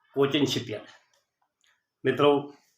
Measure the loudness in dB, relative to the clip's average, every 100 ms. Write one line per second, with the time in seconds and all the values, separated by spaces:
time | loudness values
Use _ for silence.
0 | _ -2 0 2 0 -2 -6 -10 -14 -20
1 | _ _ _ _ _ _ _ _ _ _
2 | -4 2 2 2 -2 -12 _